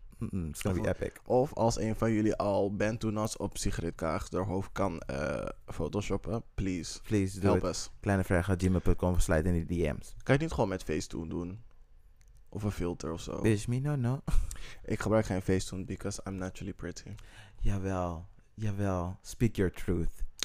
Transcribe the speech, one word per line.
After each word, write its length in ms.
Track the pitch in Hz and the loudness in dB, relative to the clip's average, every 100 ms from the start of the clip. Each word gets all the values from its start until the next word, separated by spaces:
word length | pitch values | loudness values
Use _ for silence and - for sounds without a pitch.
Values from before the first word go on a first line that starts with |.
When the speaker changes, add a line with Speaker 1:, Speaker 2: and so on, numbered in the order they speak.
| - - | -16 -8
Speaker 1:
Mm-mm, 300 | 117 95 80 | -4 -4 -4
it's 120 | - | -4
gonna 200 | 104 92 | -2 0
be 80 | 101 | 0
Speaker 2:
Of, 100 | 90 | -2
Speaker 1:
epic. 120 | - - - | -4 -6 0
Speaker 2:
of 280 | 123 127 | 2 2
als 260 | - 113 113 | 2 2 2
een 160 | 107 107 | -2 0
van 180 | 113 | 2
jullie 220 | 110 107 - | 4 2 2
al 400 | 104 98 101 101 | 2 2 2 2
Bantu 340 | 104 113 110 | 0 0 -2
knots 280 | 107 107 - | 0 -2 -2
op 200 | 101 - | -6 -2
Sigrid 380 | 98 - 82 - | -2 0 -2 -2
Kaag 320 | 80 87 - | -2 -2 -2
haar 140 | 90 98 | -2 -2
hoofd 240 | 95 98 | -2 -4
kan, 280 | - 95 85 | -2 -2 -2
eh, 460 | - 67 73 65 50 - - | -6 -4 -2 -2 -6 -8 -10
photoshoppen, 800 | - 80 101 101 95 - 117 - - | -4 -2 -2 -2 -2 -2 -6 -6 -4
please. 460 | 95 90 - - | -2 -2 -6 -10
Speaker 1:
Please, 380 | - 107 95 95 | 0 2 2 2
do 80 | 95 | 4
Speaker 2:
Help 120 | 92 | 4
Speaker 1:
it. 60 | 90 | 2
Speaker 2:
us. 200 | 82 - - | -4 -6 -4
Speaker 1:
Kleine 240 | 107 98 | 2 2
vraag 260 | 90 90 87 | 4 4 4
at 120 | 90 | 2
gmail 180 | 92 90 | 4 4
punt 160 | - 85 | 4 4
com, 220 | 90 90 | 4 4
slide 300 | - 80 87 | 6 6 4
in 160 | 87 78 | 2 2
de 80 | 85 | 0
D 180 | 76 - | 0 -2
M's. 180 | - - | -8 -6
Speaker 2:
Kan 120 | - 139 | 2 2
je 60 | |
niet 100 | 165 | 2
gewoon 180 | - 107 | 0 0
met 140 | 92 | 0
Facetune 440 | - 78 - - 82 | -2 -2 -2 -6 -6
doen? 340 | 82 87 101 - - - - - - - - - | -4 -6 -8 -14 -20 -20 -20 -20 -20 -20 -20 -12
Of 140 | 107 | -4
een 80 | 107 | -2
filter 400 | - 87 87 78 | 0 -2 -2 -6
of 100 | 82 | -6
zo? 200 | - - | -6 0
Speaker 1:
Bitch, 260 | 110 104 107 | 2 2 0
me 120 | 123 | -2
no, 160 | 143 147 | -2 0
no. 260 | 120 135 - - - - - - - | 0 -2 6 6 6 -4 -10 -8 -4
Speaker 2:
Ik 140 | 107 | -2
gebruik 240 | 104 110 107 | 4 4 4
geen 160 | 95 | 0
Facetune 440 | - 95 - 92 92 | 2 2 2 -6 -6
because 360 | 95 98 - - | -6 -6 -6 -8
I'm 80 | 95 | -6
naturally 380 | 92 - 98 | -6 -8 -10
pretty. 420 | - 87 - - 101 - - - - | -8 -10 -10 -12 -14 -14 -18 -16 0
Speaker 1:
Jawel, 680 | 110 101 95 92 90 82 87 - - | 2 2 0 0 -2 -4 -10 -18 -18
jawel. 640 | - 107 98 101 92 87 98 | -6 -4 0 0 0 -2 -6
Speak 340 | - - 117 - | -10 0 2 4
your 160 | 95 | 0
truth. 520 | - - 87 82 - - - | 0 0 2 0 0 -4 -4